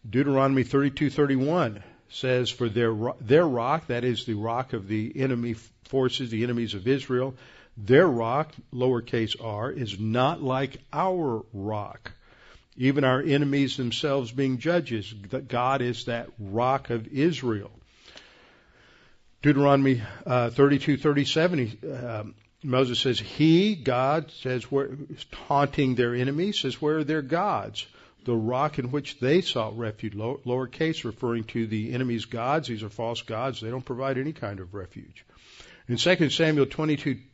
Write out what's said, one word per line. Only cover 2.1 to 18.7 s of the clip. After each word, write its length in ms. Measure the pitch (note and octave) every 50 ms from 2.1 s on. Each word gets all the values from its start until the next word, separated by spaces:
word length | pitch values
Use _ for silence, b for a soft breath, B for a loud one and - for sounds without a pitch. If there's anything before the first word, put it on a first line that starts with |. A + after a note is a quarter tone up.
| - - - B2+ B2+ B2+ B2 A2+
"For 180 | - - B2
their 240 | A#2 G#2+ B2 A#2+ A2+
ro-, 240 | A2+ G#2+ A2+ B2 - -
their 260 | A#2+ G#2 C3+ D#3+ F3+
rock," 400 | D#3 B2 A#2 A#2 B2+ D3+ D#3+ -
that 160 | - B2 A#2+ B2
is 220 | B2+ A#2+ - -
the 80 | - A2
rock 400 | G2+ G#2+ A#2 A#2 B2 C3 B2+ -
of 160 | A2+ F#2+ G2
the 320 | G#2+ G#2+ G#2+ - - -
enemy 320 | C3 C3+ B2+ A#2+ A#2+ A#2+ A2+ A2+ - - _ _ _
forces, 460 | - - C3+ B2+ B2+ B2+ - C3 A#2
the 120 | A2+ G#2+ A#2
enemies 300 | A#2+ A#2+ A#2+ A#2+ A2 G#2+
of 120 | G2 F2+
Israel, 500 | A#2+ C#3 C#3 B2+ - B2+ B2 C3 C3+ C3 B B B B B B B B
"their 280 | A2+ G2+ F#2+ B2+ D3 F#3
rock," 480 | E3+ B2+ A#2 A2+ A2+ B2 C#3+ D#3 D#3 - - A#2+ _ -
lowercase 680 | B2 B2 B2+ B2+ A#2 A2+ - - A#2 A2+ G#2+ - -
r, 300 | A#2 A2+ G#2 G#2 A2+ C#3
"is 260 | - - B2 G2+ G2
not 460 | F#2+ A2 A2 A2 B2 B2+ C#3+ E3+ - D3
like 360 | C3 B2+ C3+ C#3 C3+ - - - -
our 540 | - D3 F3 F#3+ F#3 F3+ D#3+ C3+ A2+ A2 G2 - -
rock, 580 | G2 F#2+ G#2 G#2+ G#2 G2+ G2 - - - - - b b b b b b b b b b b _
even 300 | - B2+ C3+ C3+ D3 C#3
our 160 | C3 B2+ C3
enemies 560 | C#3+ D#3+ C#3 C#3+ D3 C#3 C#3 C#3+ C#3 B2+ -
themselves 560 | - B2+ A#2+ A2 - - D3 C#3 C#3 B2+ A2+ A#2+
being 240 | C3 C#3 C3 C3
judges." 580 | A#2+ A#2+ D#3+ F3 F3 D3 B2 A#2+ A2 G2+ - A2 G#2 G2 F#2
That 180 | - B2+ C3+
God 340 | A#2 A#2+ A#2+ B2 C3 C3+ C3+
is 240 | B2 B2 A#2 - -
that 220 | - A#2 A#2 - - -
rock 520 | - G#2 F#2+ G2 A2+ B2 B2+ C3+ C3 C3 -
of 180 | B2 A#2 A2+
Israel. 640 | - D3+ C3 D3 F3 D#3+ B2+ B2+ A#2+ A2 G2+ G2+ - - - - B B B B B B B B B B B B B B B B B